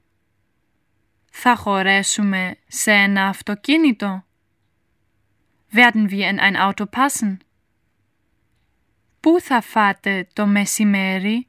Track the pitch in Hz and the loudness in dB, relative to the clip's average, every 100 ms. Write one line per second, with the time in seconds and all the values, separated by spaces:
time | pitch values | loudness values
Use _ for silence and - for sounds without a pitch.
0 | _ _ _ _ _ _ _ _ _ _ | _ _ _ _ _ _ _ _ _ _
1 | _ _ _ - 247 240 208 196 190 196 | _ _ _ -4 -2 0 -2 -2 2 0
2 | 196 - 202 190 185 - _ - - 208 | 0 -2 -2 -2 -6 -10 _ -6 2 2
3 | 196 196 196 185 - 202 - 311 311 214 | 4 2 0 -4 -8 -6 0 2 2 0
4 | 202 190 - _ _ _ _ _ _ _ | -6 -8 -14 _ _ _ _ _ _ _
5 | _ _ _ _ _ _ _ 208 240 220 | _ _ _ _ _ _ _ 2 4 4
6 | 202 196 185 196 196 190 196 196 202 247 | 0 -2 -2 0 0 2 -2 -2 -6 -2
7 | 277 - 208 190 _ _ _ _ _ _ | -2 -2 -6 -6 _ _ _ _ _ _
8 | _ _ _ _ _ _ _ _ _ _ | _ _ _ _ _ _ _ _ _ _
9 | _ _ 320 339 - 247 - 226 202 190 | _ _ 0 2 2 -2 0 0 0 0
10 | 202 190 175 - 208 202 202 - 208 196 | -4 -4 -6 -2 0 0 0 0 0 0
11 | 190 190 202 226 | -2 -2 -2 -4